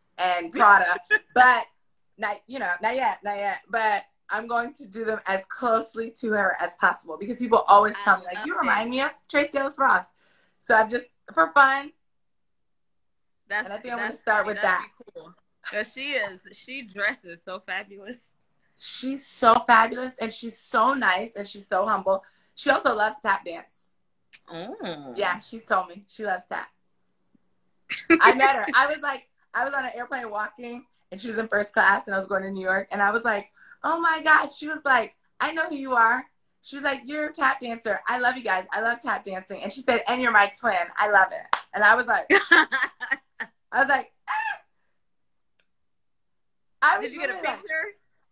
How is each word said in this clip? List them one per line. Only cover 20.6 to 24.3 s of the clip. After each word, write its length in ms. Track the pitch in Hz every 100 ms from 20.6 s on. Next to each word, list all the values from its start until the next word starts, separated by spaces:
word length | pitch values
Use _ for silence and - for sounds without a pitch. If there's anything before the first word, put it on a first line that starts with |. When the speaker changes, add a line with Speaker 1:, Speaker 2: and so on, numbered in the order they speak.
| - 233 240
Speaker 1:
nice, 380 | 269 214 185 233
and 120 | - 202
she's 200 | 202 196
so 200 | 185 214
humble. 360 | 196 190 190 - _ _
She 160 | - 285
also 240 | 269 294
loves 220 | 220 214 214
tap 220 | 214 196 175
dance. 420 | - - - - _ _ _ _